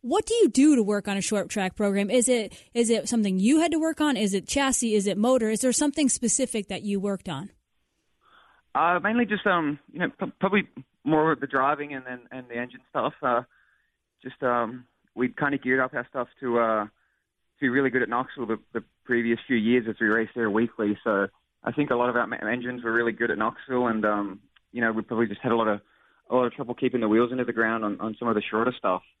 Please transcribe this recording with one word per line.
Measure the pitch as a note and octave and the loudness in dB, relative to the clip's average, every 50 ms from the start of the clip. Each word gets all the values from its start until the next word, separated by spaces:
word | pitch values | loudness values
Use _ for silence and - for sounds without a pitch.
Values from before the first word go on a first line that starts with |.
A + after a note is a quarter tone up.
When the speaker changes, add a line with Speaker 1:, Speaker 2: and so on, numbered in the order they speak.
Speaker 1:
What | - A#3+ D4 G#4 G#4+ | -2 0 0 0 2
do | - A4+ | 0 2
you | A#4+ G#4+ C4 | 4 4 4
do | - B3+ C4+ D#4 D4 | 6 6 6 8 6
to | B3 | 6
work | G#3+ F#3+ G#3 G3+ F#3+ - | 4 2 0 -2 -2 -2
on | G3 G3 | -4 -2
a | |
short | F#3 - G#3+ G3+ F3+ - | -2 -2 -2 -2 -4 -4
track | - G#3+ F#3+ F#3 - | -4 -4 -4 -4 -2
program? | - G#3 G3+ G3 G3+ G3+ G3 | 0 0 0 2 0 0 2
Is | G#3 B3+ A#3+ | 2 2 4
it, | - B3+ A#3+ G#3+ - - - - _ | 4 2 0 0 -6 -10 -16 -20 _
is | _ A#3 A#3+ A3 | _ 0 2 2
it | A#3 A3 - | 2 0 0
something | - B3 A#3 G#3+ G3 F#3 F#3 | -2 0 0 2 2 2 2
you | F#3+ A3+ D4 D#4 | 4 4 4 4
had | E4 E4+ | 4 2
to | D#4+ D#4+ | 0 0
work | D#4+ D#4+ D#4+ - | 0 -2 0 0
on? | D#4 D4+ C4 | 0 0 2
Is | F#3 A3 G3 | 2 0 0
it | F#3+ G3 - - | 0 -2 -4 -2
chassis? | - C#4 C#4 C4+ B3 - B3 A3+ G#3+ | -2 0 0 2 0 0 0 2 2
Is | G#3+ F#3+ | 2 2
it | G3+ F#3+ G3 | 0 0 0
motor? | G#3+ B3 C4 B3+ A3+ G#3+ | 2 4 4 2 2 0
Is | A3 G#3 | -2 0
there | - B3+ | 0 0
something | A#3 - D4+ D4 C#4 D#4+ D4+ B3 | 2 2 0 0 2 2 2 2
specific | - - B3 A3 - - - - - G#3+ G3+ _ | 2 0 -2 -2 0 0 -2 -2 -4 -6 -6 _
that | G3 E3 - | -8 -8 -4
you | G#3 G3+ G3 | -4 -4 -2
worked | F#3 G3+ G3 F#3 - F#3+ | -2 -4 -4 -4 -6 -8
on? | D#3 C3+ F3+ - _ _ _ _ _ _ _ _ _ _ _ _ _ _ _ _ _ - _ _ _ _ _ _ _ | -8 -8 -10 -12 _ _ _ _ _ _ _ _ _ _ _ _ _ _ _ _ _ -20 _ _ _ _ _ _ _
Speaker 2:
Uh, | C3+ D#3 E3+ F3+ F#3 | 2 2 2 2 2
mainly | F#3 G#3 A3+ A#3+ A#3+ | 2 2 2 2 2
just, | G3+ G#3+ G3 - | 0 -2 -2 2
um, | G#3 F#3 E3+ D#3+ D3 D3+ D3 _ - | 2 2 2 2 0 -4 -6 _ -16
you | - F3+ | -6 -6
know, | F3+ - - _ | -6 -6 -4 _
p-, | G3 D3+ - _ | -8 -8 -4 _
probably | - F#3+ G3 G#3 F3 - _ - - _ _ _ _ | -2 2 2 0 0 -2 _ -20 -20 _ _ _ _
more | C#3 D#3 D#3 D3+ D#3+ | 0 2 4 4 2
of | D3+ - | 0 -2
the | C#3 | -4
driving | B2+ - C3+ C3 C#3 D3+ C#3+ D3 D3 | -2 0 2 2 2 0 -2 -4 -10
and | C#3+ C3 B2+ | -10 -12 -10
then, | B2+ B2+ B2 A#2+ - | -12 -12 -12 -14 -14
and | B2 C3 B2 B2 | -14 -14 -14 -10
the | A#2+ | -8
engine | A#2+ B2 B2 B2+ C3 _ _ | -8 -8 -8 -10 -20 _ _
stuff. | _ C#3 A#2 C#3+ - - | _ -2 -2 -2 -4 -4
Uh, | - C3 A#2+ A#2+ B2+ _ _ _ _ _ _ _ _ _ _ _ _ _ _ _ | -2 0 0 0 -2 _ _ _ _ _ _ _ _ _ _ _ _ _ _ _
just, | - C3 - _ | -16 -16 -10 _
um, | C#3 B2+ B2 A#2+ A#2+ A2 B2 B2+ B2 _ _ _ _ _ _ | -2 0 0 0 0 -2 -6 -12 -16 _ _ _ _ _ _
we | - B2+ B2 | -4 -4 -4
kinda | B2 - D3+ C#3+ C#3+ C3+ | -2 -2 -2 -2 -2 -2
geared | - B2+ B2+ C3 | -2 0 0 0
up | C3 B2+ | 0 0
our | - C3+ A#2+ - | -2 -8 -10 -8
stuff | - C3+ A#2+ - _ _ | -8 -8 -8 -8 _ _
to, | C#3 B2 A#2 A#2 | -6 -2 0 2
uh, | A#2 A2+ A2 G#2+ G#2 | 2 2 0 0 -2
to | G#2+ _ _ _ _ _ _ _ _ _ _ _ _ _ _ | -6 _ _ _ _ _ _ _ _ _ _ _ _ _ _
be | - B2+ | -2 0
really | A#2+ C#3 C#3 C3 | 2 2 2 2
good | B2+ C3 | 2 0
at | A#2+ G#2 | -2 0
Knoxville | A#2+ A#2+ C3 - - D3 A#2+ | -2 -4 -4 -4 -8 -10 -6
the, | G#2+ A2+ G#2+ _ _ | -6 -6 -6 _ _
the | _ A#2 G#2+ _ _ _ _ | _ -10 -10 _ _ _ _
previous | - B2+ A#2+ A#2 A#2 A#2 A2+ - | -2 0 0 2 0 -2 -2 -2
few | - C3 | -2 0
years | A#2 G#2+ A2+ B2 B2+ A2 A2+ | 0 2 4 2 2 2 -2
as | G#2 - | -4 0
we | A#2 | 0
raced | G#2+ G#2+ A2+ A2 - - | 2 2 2 0 -2 -4
there | B2 A#2 G#2+ | -2 -2 0
weekly. | G2+ A2 A#2 A#2 - - A2 G#2 G#2 - _ | 2 0 0 0 -2 -2 -2 -2 -2 -2 _
So | A#2 G#2+ G2 G2+ F#2+ _ _ _ _ _ _ - | -2 0 0 -2 -4 _ _ _ _ _ _ -8
I | A#2 | -6
think | A2+ - C#3+ - | -2 -2 -2 0
a | B2+ | 0
lot | A#2+ B2 B2 | 0 0 0
of | A#2 | 0
our | A#2+ A#2 | 0 -2
ma-, | G#2+ A2+ | -2 -6
engines | - - G#2 A#2 B2 A#2+ B2 B2 B2 A#2 | -6 -4 -4 -4 -4 -4 -8 -10 -6 -6
were | A2+ | -2
really | A2+ A#2 A#2 A#2 | 0 2 0 0
good | A2 - A#2 A#2 | 0 -2 -2 -2
at | - G2+ | -2 -2
Knoxville, | A2 A2+ - - - - B2+ B2 B2 A#2+ | -2 -4 -4 -6 -10 -4 -2 0 0 0
and, | A2 A2 G#2+ | 0 0 0
um, | G#2+ G#2 G#2 G2+ G2+ F#2 G#2 _ _ _ _ _ _ | 0 0 0 -4 -6 -8 -14 _ _ _ _ _ _
you | - B2 | -6 -2
know, | A#2+ A2+ | -2 0
we | A2 A2 | 0 -2
probably | G#2+ - A#2+ A2 A#2 | -4 -4 0 0 0
just | G#2 G#2 - | -2 -2 -6
had | - A#2+ | -2 0
a | A2+ | 0
lot | A2+ A2+ A2 | 2 2 0
of, | G#2 G#2 _ _ _ _ _ _ _ _ _ _ | 0 -2 _ _ _ _ _ _ _ _ _ _
a | B2 | 0
lot | B2+ B2 | 0 0
of | A#2+ - | 0 -2
trouble | - C#3 A#2 A#2+ | -6 -8 -8 -6
keeping | - C#3 B2+ B2 B2 | -2 -2 -2 0 0
the | A#2 G#2+ | 2 4
wheels | G#2+ A2+ B2 A#2 | 4 4 4 2
into | B2+ B2+ B2 | 0 -4 -4
the | - | -4
ground | A#2 A2+ A2+ A2 A2+ A2+ A2 | 0 0 0 0 0 0 -2
on, | G#2 G2+ - | -4 -4 -4
on | G2+ A2 G#2+ - | -6 -8 -8 -4
some | A#2+ A#2 | -2 0
of | A2 | 0
the | G#2 G#2 - | 0 -2 0
shorter | - A2 A2+ B2+ B2 - | -2 0 0 0 -2 -2
stuff. | - G2+ F#2 F#2 - _ _ _ | -2 -2 -2 -2 -4 _ _ _